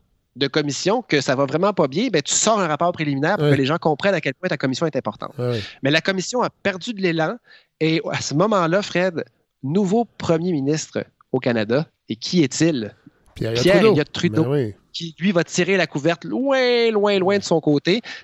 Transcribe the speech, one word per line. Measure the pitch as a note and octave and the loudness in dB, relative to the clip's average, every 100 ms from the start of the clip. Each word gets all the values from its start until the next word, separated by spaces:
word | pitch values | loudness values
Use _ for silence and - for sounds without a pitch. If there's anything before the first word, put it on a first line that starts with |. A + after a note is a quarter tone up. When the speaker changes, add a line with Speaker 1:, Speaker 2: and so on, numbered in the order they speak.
| _ _ _ - | _ _ _ -4
Speaker 1:
de | C#3 | -2
commission | D#3 D3 C3 F3+ A#3+ | 0 -2 -2 0 0
que | - D3 | 0 0
ça | C3 C3 | 2 0
va | C#3 | 0
vraiment | D3+ G3 | 0 0
pas | G3 D3 | 2 0
bien, | C#3+ B3+ | 0 0
ben, | E3+ | -2
tu | - | -2
sors | - G#3+ A3 | 0 2 2
un | F3 | 0
rapport | D3+ F3 | 0 -2
préliminaire | E3 D3+ C3+ D#3 G3 | 0 -2 0 0 2
pour | D3 | 2
Speaker 2:
Ouais. | |
Speaker 1:
que | C#3 | 2
les | C3 | 2
gens | E3 | 0
comprennent | E3 D3 G3 F3+ | 0 0 0 0
à | |
quel | C#3+ | -2
point | - F3+ | -6 -6
ta | D#3 | -4
commission | C3+ B2+ E3 | -2 -2 -2
est | C3 | -2
importante. | A2 - - - | -6 -8 -12 -6
Speaker 2:
Ouais, | B2 | -4
ouais. | A#2 G2+ - | -4 -6 -6
Speaker 1:
Mais | C3+ | 0
la | D#3+ | 0
commission | - F#3+ F3 B3 | 2 -2 -2 -2
a | F#3 | -2
perdu | - - F#3 G3+ | -2 -4 -4 -6
de | G#3 | -4
l'élan, | F#3 E3 D#3+ A#3+ _ - _ _ | -2 0 -2 -4 _ -20 _ _
et | D#3 D#3+ - | -2 0 -2
à | C#3+ | -6
ce | - | -2
moment-là, | C#3 G#3 G3+ E3 F#3 | 0 2 2 2 0
Fred, | G3+ F3 F#3 D#3+ - _ _ _ | -2 -2 -2 -4 -8 _ _ _
nouveau | C3+ F3+ G3 A3+ A3+ | -4 0 2 0 -2
premier | - - E3 F3+ | -4 -2 0 0
ministre | D#3 C3+ D#3 - A2+ - _ _ | -2 0 -2 -4 -8 -8 _ _
au | C3 | -4
Canada, | B2+ A#2 G#2 B2+ E3 _ - | 0 0 0 -2 -2 _ -12
et | A2+ | -10
qui | - F3+ | -2 2
est-il ? | C#3 - E3 C#3+ G#2 - - _ _ - | 2 2 0 0 -6 -12 -20 _ _ -10
Speaker 2:
Pierre | A2+ | -4
Elliott | A#2 | 0
Speaker 1:
Pierre | D3+ G3 | 4 6
Speaker 2:
Trudeau. | A3 | 6
Speaker 1:
Elliott | D#3 D3 | 4 0
Trudeau, | - B2 G#2+ | -2 -2 0
Speaker 2:
Ben | B2+ | 0
oui. | C#3+ A2+ - _ | 0 -2 -6 _
Speaker 1:
qui, | - E3+ - | -12 -10 -4
lui, | F#3 | 0
va | F3 D#3+ | 0 0
tirer | - F3 G3 | 0 2 2
la | E3 | 0
couverte | D3+ C#3+ E3+ E3+ | -2 -2 -2 -4
loin, | G#3+ C4+ C4 B3 A#3+ A#3 | -4 0 2 2 2 2
loin, | G#3+ G#3 G3 | 2 2 2
loin | F#3 G3+ | 2 0
de | |
son | - E3 | 0 0
côté, | D#3 C#3+ - A3+ - - | 2 2 2 -2 -4 -14